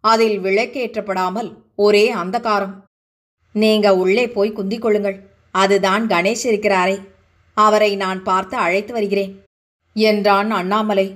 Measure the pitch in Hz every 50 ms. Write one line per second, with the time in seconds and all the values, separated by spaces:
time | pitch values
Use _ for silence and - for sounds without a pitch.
0 | - 214 226 226 226 220 214 196 185 190 190 208 240 240 - 285 247 220 - 214
1 | 196 202 190 185 185 185 180 220 240 180 - - _ _ _ - 202 208 208 208
2 | 214 240 240 190 170 185 190 240 233 233 208 202 196 196 190 - - _ _ _
3 | _ _ _ _ _ _ _ _ _ _ _ 208 214 220 214 214 202 208 196 185
4 | 185 185 196 233 247 226 - 208 196 220 214 220 196 196 220 233 226 226 208 208
5 | 202 202 190 190 - - _ _ _ _ _ 185 190 196 202 196 190 190 190 214
6 | 226 220 196 170 175 196 233 233 - 254 220 202 214 208 196 185 180 190 196 196
7 | 196 - _ _ _ _ _ _ _ _ _ - 214 214 208 214 214 208 202 196
8 | 196 190 190 190 185 202 185 190 190 - - 247 196 170 175 196 208 202 240 233
9 | 208 196 196 196 196 190 - - _ _ _ _ _ _ _ _ _ _ _ 214
10 | 214 214 214 208 196 208 202 196 202 220 226 190 175 185 202 214 214 214 208 196
11 | 196 196 190